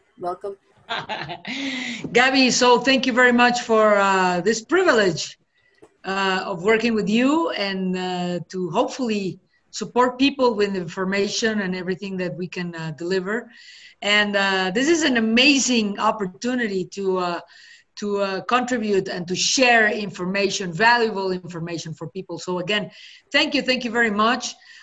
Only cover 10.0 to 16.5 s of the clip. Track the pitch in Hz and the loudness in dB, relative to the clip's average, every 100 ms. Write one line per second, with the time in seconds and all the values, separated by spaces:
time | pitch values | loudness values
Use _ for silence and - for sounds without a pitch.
10 | 247 247 277 277 247 202 202 190 165 190 | 0 2 0 2 0 2 0 -2 -6 -6
11 | 190 196 196 - 226 214 190 185 180 185 | -4 -2 -2 -2 -2 -2 -2 -4 -6 -6
12 | 202 190 180 175 185 185 175 165 160 160 | -6 -6 -6 -6 -8 -8 -8 -8 -10 -8
13 | 170 190 185 233 240 - - - - _ | -4 -4 -2 -6 -8 -18 -20 -20 -20 _
14 | 202 208 208 202 196 190 185 220 277 330 | 0 2 2 2 2 0 0 0 2 2
15 | 302 247 220 226 277 269 240 240 208 202 | 2 2 2 4 6 4 2 0 0 0
16 | 214 220 190 - 240 | -2 0 -4 -6 -4